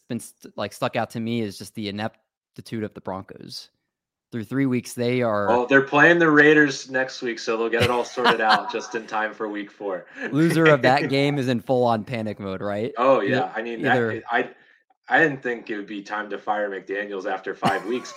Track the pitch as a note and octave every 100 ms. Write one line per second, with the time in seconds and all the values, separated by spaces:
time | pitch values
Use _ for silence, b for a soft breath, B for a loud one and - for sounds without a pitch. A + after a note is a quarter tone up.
0 | _ A#2 - _ - - G2+ - B2 B2
1 | A2 A#2+ A2+ A#2 G#2+ F#2 F#2+ - G2+ G#2
2 | A2 - _ _ _ - - A2+ G#2+ -
3 | - F#2 - - - - - _ _ _
4 | _ _ _ A#2+ G#2 C3 C#3 B2 - -
5 | A#2+ B2+ A#2 G#2 G2+ A#2+ A#2+ C3+ C3+ D3
6 | D#3+ F3 D#3+ D3 D3 D3+ D3 - B2+ C3
7 | C3 - B2+ A2+ - A2+ A#2 A#2 A#2 B2
8 | A#2 C3 B2 A2+ A2 G2+ - A2+ - A2+
9 | G#2+ G#2+ G#2+ G2+ G#2+ G#2 G2+ - G2+ F2+
10 | - B B3 C#3 E3 D#3+ D#3+ D3 B2+ C#3
11 | D3+ C#3 C#3+ C#3+ B2+ A#2+ - B2+ A#2+ A2+
12 | G2 A#2 A2 G#2 G2+ F#2+ G2+ G2+ A#2+ -
13 | B2+ B2+ - B2+ B2 A2+ A#2 A2+ B2+ B2
14 | A2+ A2 A2+ A#2+ B2 - b b b _
15 | - C3 D#3+ C3+ B2 A2+ - G#2 G2 G#2
16 | G2 G#2+ G#2 G2 - G#2+ G#2 F#2+ F#2 G2
17 | G2+ G2 F2+ F#2 G2 F#2+ G2 F#2+ F#2+ B2
18 | -